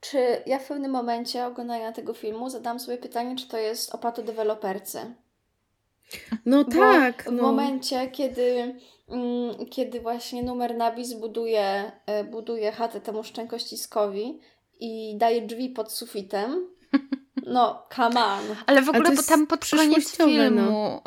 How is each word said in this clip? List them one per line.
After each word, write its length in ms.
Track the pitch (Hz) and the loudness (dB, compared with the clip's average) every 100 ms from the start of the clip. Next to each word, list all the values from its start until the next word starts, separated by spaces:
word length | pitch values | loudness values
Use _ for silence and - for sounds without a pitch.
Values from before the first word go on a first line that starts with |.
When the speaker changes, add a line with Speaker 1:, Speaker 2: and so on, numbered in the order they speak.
Speaker 1:
czy 160 | - 285 247 233 - | -6 0 0 0 -2
ja 140 | 269 | -4
w 80 | - | -4
pewnym 240 | 285 269 | -6 -4
momencie 540 | 254 240 233 240 247 247 | -4 -2 -4 -4 -6 -6
oglądania 460 | 247 240 233 220 | -8 -8 -8 -8
tego 220 | 226 214 | -8 -10
filmu 360 | 226 220 220 254 | -8 -8 -6 -8
zadałam 300 | 262 247 247 | -8 -6 -8
sobie 180 | 240 247 | -8 -8
pytanie, 380 | 247 233 247 254 | -6 -6 -6 -8
czy 120 | - | -8
to 100 | 226 | -4
jest 380 | 214 233 - - | -4 -4 -8 -6
o 20 | |
patodeweloperce. 1160 | 233 233 220 220 214 214 202 196 - - 226 240 _ _ _ _ _ _ _ _ - - - 226 233 | -6 -6 -6 -2 -2 -2 -4 -6 -8 -12 -12 -16 _ _ _ _ _ _ _ _ -20 -16 -10 -4 4
Speaker 2:
No 180 | 277 | 4
Speaker 1:
Bo 80 | 277 | 6
Speaker 2:
tak, 520 | 320 415 359 254 240 | 6 8 8 6 0
Speaker 1:
w 80 | - | -4
Speaker 2:
no. 100 | 240 | 2
Speaker 1:
momencie, 640 | 254 262 285 262 - 254 254 | 2 4 0 -2 -4 -4 -4
kiedy, 680 | 269 262 247 247 247 247 254 - _ - | -4 -4 0 0 0 -4 -8 -18 _ -10
mm, 560 | 247 240 240 240 - 240 | -6 -4 -2 -4 -8 -8
kiedy 280 | - 254 240 | -4 -4 -4
właśnie 440 | 226 240 - 247 | -6 -6 -6 -6
Numer 320 | 247 247 240 233 | -4 -4 -4 0
Nabis 380 | 233 233 247 | -2 -2 -8
buduje, 800 | 226 226 226 226 220 196 196 208 - - | -8 -8 -6 0 0 2 0 -4 -10 -6
e, 180 | 208 | -4
buduje 480 | 202 226 226 233 214 | -4 -8 -6 -4 -2
chatę 300 | 220 233 208 | -2 -4 -6
temu 220 | 220 214 | -8 -8
Szczękościskowi 1160 | 226 - 233 233 - 220 - 226 208 196 240 - _ _ _ - | -8 -10 -8 -8 -8 -10 -4 0 0 -2 -8 -10 _ _ _ -12
i 360 | 233 220 220 208 | -10 -8 -6 0
daje 240 | 233 233 | 2 2
drzwi 280 | 214 233 254 | -2 -8 -8
pod 220 | 254 214 | -6 -8
sufitem, 720 | - 233 208 190 196 220 349 359 _ _ | -8 -10 -10 -6 -4 -4 -4 -8 _ _
Speaker 3:
<laughs> 540 | 277 - 269 _ 262 247 | 0 0 -12 _ -10 -2
Speaker 1:
no, 420 | 247 226 - - - | 2 2 0 -8 0
come 300 | 233 240 214 | 2 4 2
on. 180 | 196 214 214 - | 0 -6 -4 6
Speaker 3:
Ale 160 | 277 | 6
w 60 | 269 | 6
Speaker 2:
A 40 | |
Speaker 3:
ogóle, 120 | 240 | 4
Speaker 2:
to 60 | 320 | 6
Speaker 3:
bo 60 | 277 | 4
Speaker 2:
jest 140 | - | 4
Speaker 3:
tam 180 | 320 302 | 4 4
pod 220 | 320 - | 0 2
koniec 360 | 311 311 311 294 | 4 6 6 4
Speaker 2:
przyszłościowe, 440 | - 311 302 269 | 4 6 8 6
no. 100 | 208 | 6
Speaker 3:
filmu, 400 | 202 214 208 - | 4 2 0 -4